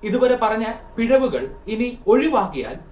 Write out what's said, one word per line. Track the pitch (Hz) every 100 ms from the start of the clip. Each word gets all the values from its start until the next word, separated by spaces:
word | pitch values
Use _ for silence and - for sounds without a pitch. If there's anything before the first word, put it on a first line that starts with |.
| 214
ഇതുവരെ | 247 254 240
പറഞ്ഞ | 220 214 220 226 - -
പിഴവുകൾ | 233 262 262 123 131 - -
ഇനി | 220 247 - -
ഒഴിവാക്കിയാൽ | 247 311 262 185 143 - - -